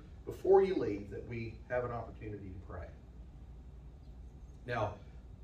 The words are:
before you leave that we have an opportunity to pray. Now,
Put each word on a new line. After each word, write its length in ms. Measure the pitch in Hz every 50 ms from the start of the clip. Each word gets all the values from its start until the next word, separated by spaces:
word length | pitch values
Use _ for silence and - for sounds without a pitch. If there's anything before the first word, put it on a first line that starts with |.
| - - - - -
before 380 | - - - - 180 190 196 196
you 140 | 185 -
leave 340 | 147 123 107 101 101 104 -
that 160 | 107 117 -
we 300 | 120 120 117 113 110 - - - -
have 160 | 123 123 123
an 60 | 120
opportunity 600 | 120 117 107 - - - 117 107 104 98 98 95
to 220 | 92 92 87 - 90
pray. 140 | 85 80 - - - - - - - - - - - - - - - - - - - - - - - - - - - - - - - - - - - -
Now, 280 | 123 123 117 107 101 - - - - - - - - - -